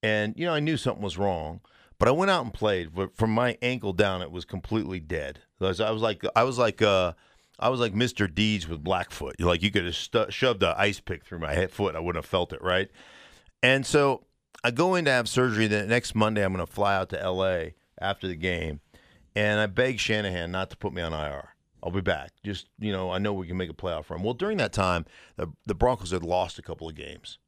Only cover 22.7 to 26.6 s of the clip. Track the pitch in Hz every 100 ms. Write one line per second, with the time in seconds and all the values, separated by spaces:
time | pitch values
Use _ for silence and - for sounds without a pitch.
22.7 | _ 107 98 92 92 104 98 87 90 90
23.7 | 78 92 80 78 80 101 120 202 214 110
24.7 | - 95 87 80 - - - 85 73 -
25.7 | 95 123 127 92 90 85 90 90 -